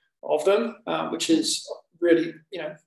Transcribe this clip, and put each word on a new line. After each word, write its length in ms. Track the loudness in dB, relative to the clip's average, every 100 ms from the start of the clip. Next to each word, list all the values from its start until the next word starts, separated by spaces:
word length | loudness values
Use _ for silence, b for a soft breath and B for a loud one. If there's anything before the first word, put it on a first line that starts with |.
| _ _
of 200 | -2 0
them, 340 | 2 2 0 -6 -6
uh, 220 | -6 -4
which 200 | -4 2
is 380 | 2 2 -4 -6 -14 _ _
really, 320 | 4 4 2 -8 _
you 100 | -10
know, 160 | -10 -12